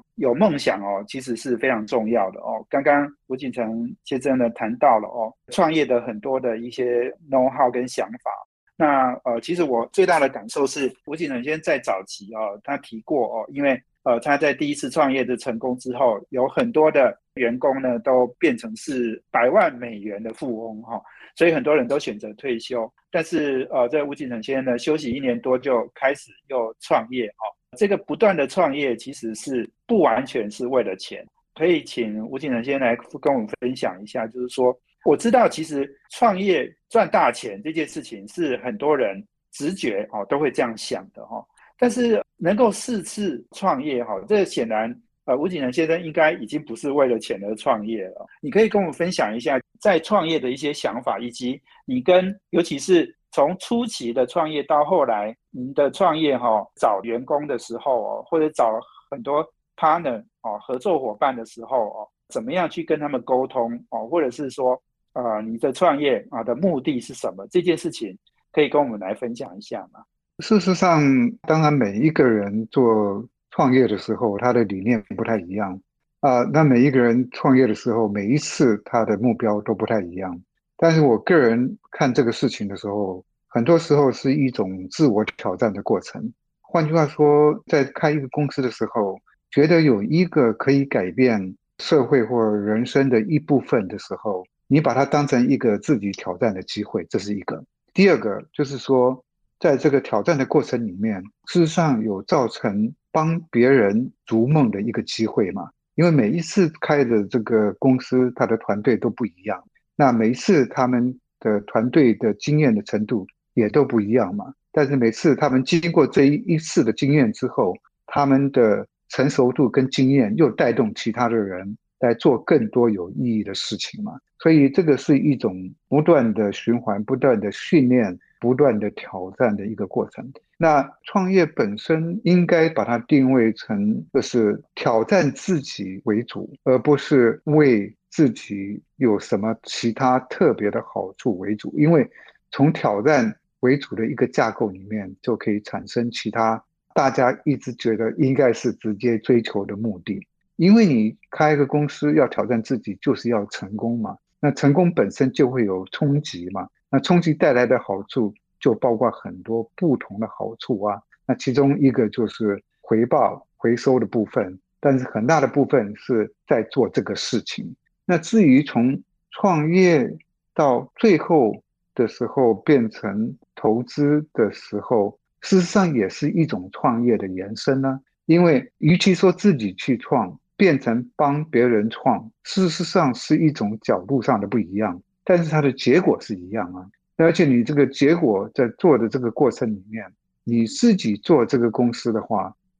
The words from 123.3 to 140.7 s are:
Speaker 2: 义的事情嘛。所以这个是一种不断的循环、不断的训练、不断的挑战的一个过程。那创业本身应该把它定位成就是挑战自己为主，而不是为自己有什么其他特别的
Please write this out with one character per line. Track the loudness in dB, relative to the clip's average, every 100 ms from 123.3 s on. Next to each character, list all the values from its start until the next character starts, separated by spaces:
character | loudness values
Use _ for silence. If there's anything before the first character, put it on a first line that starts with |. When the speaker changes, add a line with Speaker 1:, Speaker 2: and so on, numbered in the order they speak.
| -2
Speaker 2:
义 |
的 | -4
事 | -6 -8 -8
情 | -10 -10
嘛。 | -10 -12 _ _
所 | 4
以 | 6 6
这 | 4
个 | 4 2
是 | 4 4
一 | 4 0
种 | -2 -4 -10 -16 _
不 | 2
断 | 6 6 4
的 | 2 -2
循 | -2 -2 -2
环、 | -2 -4 -4
不 | 0
断 | 2 2
的 | -2
训 | -8 2 4 6
练、 | 4 2 -4 _ _
不 | 0
断 | 2 2 2
的 | -2
挑 | -8 -12 -12 -10 -2
战 | 0 0
的 | -6
一 |
个 | -8 -6
过 | -4 -6
程。 | -8 -16 -18 _ 0
那 | 2 4 0 -6
创 | -6 -2 2
业 | 2 2
本 | 0 -4 -4
身 | -2 -2 -2 -2 2
应 | 4 4
该 | 4 2
把 | 0
它 | -2 -2
定 | 2 4 4
位 | 4 2
成 | 0 -4 -2 -2 -2 -2
就 | -2
是 | 0 2 2 0 -6 -6
挑 | 0 0
战 | 2 2 2
自 | -2 -2 -4
己 | -4 -10 -10 -6
为 | -2 -2
主， | -4 -10 -14 -6
而 | 0 2
不 | 4 0
是 | 4 4 4 2 2
为 | 4 6 4 0 -10 _
自 | 2 2
己 | 0 -8 -10 -8 -12 -14 -2
有 | 0 0
什 | 0 -2
么 | -2 -6
其 | -8 -6 -4
他 | 0 0 0
特 | -2 0 2
别 | 2
的 | -2